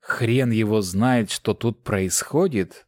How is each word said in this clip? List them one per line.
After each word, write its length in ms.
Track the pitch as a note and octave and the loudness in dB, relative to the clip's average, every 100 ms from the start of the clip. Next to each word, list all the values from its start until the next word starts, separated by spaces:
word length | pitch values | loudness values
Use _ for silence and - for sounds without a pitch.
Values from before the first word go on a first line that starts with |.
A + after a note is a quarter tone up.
"Хрен 500 | - - A#2 B2 B2+ | -8 -4 0 2 2
его 300 | A2 G#2+ A2 | 2 2 0
знает, 500 | F#2+ F#2 B2 B2 G#2 | 0 0 2 2 0
что 240 | - - | -4 -4
тут 280 | - - - | -2 -2 -4
происходит, 1040 | - G2+ F#2+ - - C#3 F#3+ A#2 F#2 - | -4 -2 0 -2 -2 0 0 0 -4 -6